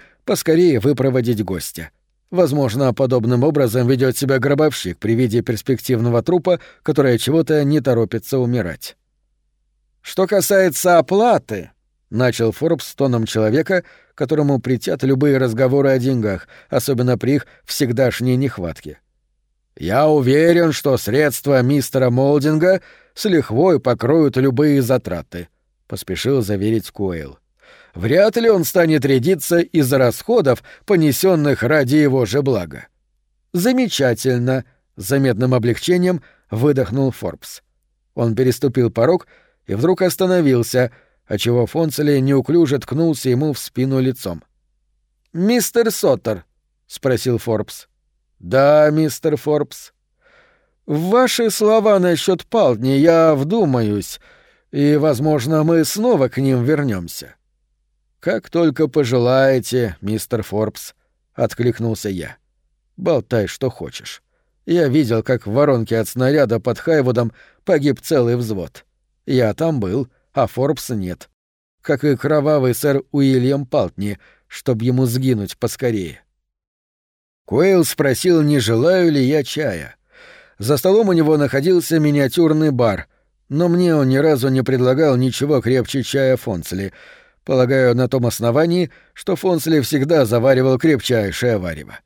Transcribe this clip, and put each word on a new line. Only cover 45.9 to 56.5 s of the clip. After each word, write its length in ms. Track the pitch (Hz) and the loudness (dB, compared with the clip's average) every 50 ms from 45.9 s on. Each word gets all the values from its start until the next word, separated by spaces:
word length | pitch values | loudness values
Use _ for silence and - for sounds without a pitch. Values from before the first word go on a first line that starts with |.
Соттер?» — 540 | - - - 160 131 92 - 113 107 87 - _ _ _ _ _ _ _ _ | 0 0 0 0 0 0 -2 -4 -6 -6 -10 _ _ _ _ _ _ _ _
спросил 500 | _ - - - 131 123 - - 127 120 | _ -12 -6 -2 -2 -2 0 0 -2 -2
Форбс. 500 | 107 - 117 110 107 104 - - - - _ _ _ _ _ _ _ _ _ _ _ | -2 -2 -4 -4 -4 -4 -8 -14 -20 -20 _ _ _ _ _ _ _ _ _ _ _
«Да, 500 | - 87 127 135 139 143 151 151 151 151 | -6 -2 2 4 4 6 6 6 4 4
мистер 440 | 151 156 156 147 - - - 160 151 | 2 2 0 -2 -4 -4 -4 -2 -2
Форбс». 580 | 143 - 151 151 147 139 - - - - - _ _ _ _ _ _ _ _ _ _ _ _ _ _ _ _ _ _ _ | -2 -2 -2 -2 -2 -2 -6 -10 -16 -20 -20 _ _ _ _ _ _ _ _ _ _ _ _ _ _ _ _ _ _ _
«В 240 | - 147 151 170 185 | -6 -4 -4 0 0
ваши 400 | 220 247 254 247 - - 233 214 | 2 2 2 2 0 0 -2 -2
слова 500 | - - 214 208 220 226 202 220 202 190 | 0 0 2 2 2 4 4 4 2 4
насчет 460 | 180 175 170 - - 196 185 165 - | 2 2 0 0 0 -2 -2 -2 -4
Палтни 520 | - - 226 185 135 117 104 123 131 135 | -2 0 2 2 2 2 0 0 0 2
я 380 | 139 151 170 165 165 165 160 151 | 4 4 4 6 6 6 4 4
вдумаюсь, 840 | 135 139 160 214 233 190 143 127 120 110 104 104 101 - - - - _ _ _ _ _ _ _ _ _ _ | 2 0 -2 0 0 0 0 0 0 0 0 -2 -4 -6 -8 -14 -18 _ _ _ _ _ _ _ _ _ _
и, 240 | - 143 143 147 151 | -4 0 2 2 2
возможно, 680 | 143 147 156 135 113 147 156 151 139 117 151 160 156 151 | 2 2 2 0 0 0 0 0 0 0 0 0 0 2
мы 220 | 165 165 165 151 | 2 2 2 2
снова 440 | - - 208 220 254 226 147 131 120 | 0 -2 -2 0 2 2 2 0 0
к 80 | - | 0
ним 260 | 127 139 135 | -2 0 0